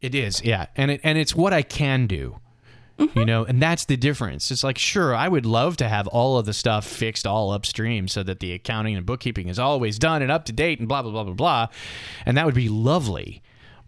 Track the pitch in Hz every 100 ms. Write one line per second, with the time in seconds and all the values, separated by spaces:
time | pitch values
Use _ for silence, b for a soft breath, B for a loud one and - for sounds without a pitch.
0 | 131 135 110 - 113 101 78 - 139 143
1 | 156 156 151 165 190 175 - - 143 131
2 | 113 87 65 - - b b b b b
3 | 302 - 113 113 110 127 160 170 - 131
4 | 135 143 104 69 - 127 135 131 - 202
5 | 160 117 165 165 113 113 151 170 113 104
6 | 101 120 131 127 107 101 120 107 - -
7 | 110 - 104 107 98 101 - - 110 113
8 | 92 104 95 92 90 87 - 110 110 101
9 | 90 127 127 107 90 90 131 143 113 104
10 | 160 156 131 160 135 110 165 156 113 139
11 | 117 107 101 95 165 131 117 B B B
12 | B B - 131 160 127 117 107 120 170
13 | 117 73 - - b b b b